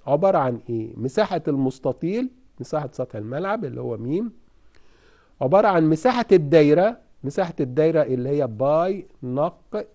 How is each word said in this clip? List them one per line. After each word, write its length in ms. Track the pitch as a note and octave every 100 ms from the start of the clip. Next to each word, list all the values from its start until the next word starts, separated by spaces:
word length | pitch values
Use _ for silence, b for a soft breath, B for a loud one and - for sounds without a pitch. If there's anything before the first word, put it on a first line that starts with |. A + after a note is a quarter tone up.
| -
عبارة 320 | C#3+ G3 F3+
عن 220 | C3 A#2 -
إيه؟ 240 | A2+ A2 A2
مساحة 460 | B2 G#3+ G3+ F3+ -
المستطيل، 840 | C#3 C3 - C#3 B2 E3 G#3+ B3+ - _ -
مساحة 280 | B2+ D#3 D3
سطح 240 | - B2 A2
الملعب 480 | G#2 C#3 F#3+ A#3
اللي 160 | D#3 A#2+
هو 160 | B2 A2
ميم، 360 | A#2+ E3 A#3 - - _ - b b b b b b b
عبارة 280 | C3 F#3+ G#3+
عن 200 | F3 D#3
مساحة 380 | D#3 B3+ A#3+ A3+
الدايرة، 680 | F#3+ C#3+ E3 D3 D#3 G3+ A#3+ _ -
مساحة 300 | C3+ E3 F3 E3+
الدايرة 420 | C3+ B2+ D#3+ D#3+
اللي 260 | C3 B2+ B2+
هي 180 | D3 C3
باي 600 | G#2+ C3+ D#3 F3+ G3 - -
نق 640 | B2 C3 E3 - _ G#3+ -